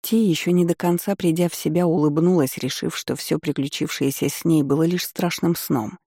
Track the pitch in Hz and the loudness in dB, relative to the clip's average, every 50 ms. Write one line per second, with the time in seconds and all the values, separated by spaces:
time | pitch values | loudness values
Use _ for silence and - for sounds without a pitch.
0 | - - 220 226 220 196 160 - - 170 180 180 175 170 175 _ - 175 175 175 | -2 0 2 2 4 2 2 0 0 2 2 4 4 2 0 _ 0 0 0 0
1 | - - 202 - - 170 160 170 175 170 - - - 165 156 175 175 170 160 156 | -2 -4 -4 0 0 0 2 2 0 -2 -2 -4 -4 -2 0 2 2 2 2 4
2 | 151 151 147 156 165 180 185 170 135 131 - - - 131 - - - - - - | 2 2 2 4 4 4 4 4 2 0 -2 -6 -6 -6 -4 -4 -6 -6 -6 -6
3 | - - - - - - 156 151 - 156 143 - 139 143 - - 147 - - - | -6 -6 -6 -6 -2 -4 -4 -2 -2 -4 -2 -2 -4 -4 -4 -6 -6 -6 -4 -2
4 | 139 139 139 - - 143 - - - 170 165 156 139 139 139 156 160 170 180 175 | -2 -2 -2 -2 -4 -4 -4 -2 0 2 4 4 4 2 2 2 2 2 0 -2
5 | - - - - 180 175 - - - 170 170 - - - 156 123 107 101 - - | -4 -6 -4 -2 -2 -2 -2 0 0 0 0 -2 -2 -2 -2 -2 -2 -6 -12 -16
6 | _ | _